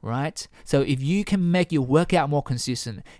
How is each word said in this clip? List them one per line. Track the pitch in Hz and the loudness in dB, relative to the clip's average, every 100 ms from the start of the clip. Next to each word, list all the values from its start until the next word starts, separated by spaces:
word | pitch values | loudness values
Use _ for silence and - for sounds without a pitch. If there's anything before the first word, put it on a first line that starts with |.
right? | 117 120 147 - - - | -4 -4 -4 -8 -16 -18
So | - - | 0 0
if | 202 131 | 2 0
you | 135 190 | 0 -2
can | - 202 175 | 0 0 2
make | 180 175 | 2 2
your | 156 | 0
workout | 123 143 170 180 143 | 2 2 4 2 2
more | 147 | -2
consistent, | - 123 - 123 - 98 - - | -2 -6 -4 -6 -6 -12 -16 -12